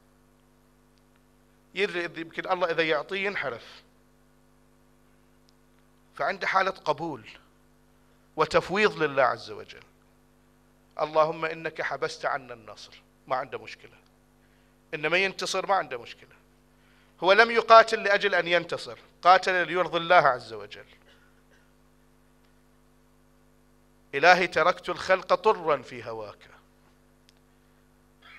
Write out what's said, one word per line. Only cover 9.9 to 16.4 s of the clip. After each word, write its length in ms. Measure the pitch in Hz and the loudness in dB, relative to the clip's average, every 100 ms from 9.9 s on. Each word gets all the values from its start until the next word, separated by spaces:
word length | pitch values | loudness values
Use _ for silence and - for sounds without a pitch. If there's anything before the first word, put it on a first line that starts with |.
| _ _ _ _ _ _ _ _ _ _ - | _ _ _ _ _ _ _ _ _ _ -8
اللهم 440 | 151 156 156 165 160 | -2 0 0 -2 -8
إنك 360 | 165 160 160 | -8 -10 -8
حبست 440 | 156 139 156 - 147 | -8 -6 -8 -6 -6
عنا 280 | 139 127 | -6 -10
النصر، 480 | 120 107 104 - - _ _ - | -18 -20 -20 -20 -20 _ _ -8
ما 80 | 127 | -6
عنده 240 | 139 117 | -6 -12
مشكلة. 380 | 110 - - - _ _ _ _ _ _ _ _ _ | -14 -18 -20 -20 _ _ _ _ _ _ _ _ _
إنما 240 | 160 151 175 | -8 -2 0
ينتصر 500 | 196 185 180 190 175 | 0 -4 -6 -4 -2
ما 80 | 190 | -2
عنده 260 | 151 127 | -2 -10
مشكلة. 280 | 117 - 131 - | -14 -20 -20 -20